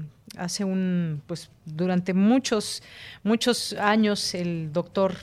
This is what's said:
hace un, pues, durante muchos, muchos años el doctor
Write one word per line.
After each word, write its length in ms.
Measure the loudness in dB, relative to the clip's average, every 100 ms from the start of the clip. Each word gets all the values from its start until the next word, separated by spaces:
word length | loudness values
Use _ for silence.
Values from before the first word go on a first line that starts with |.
| -8 -14 -18 -10
hace 260 | -8 -4
un, 600 | -2 0 0 0 0 -4 -8
pues, 240 | -12 -12 _ -10
durante 480 | -4 0 0 2
muchos, 680 | 4 4 4 2 -2 -2 -8 -14 -20 -20 -6
muchos 500 | 0 2 2 0 -2
años 600 | -2 2 4 4 2 -2 -2
el 360 | -2 -4 -4
doctor 440 | -4 -2 0 0 0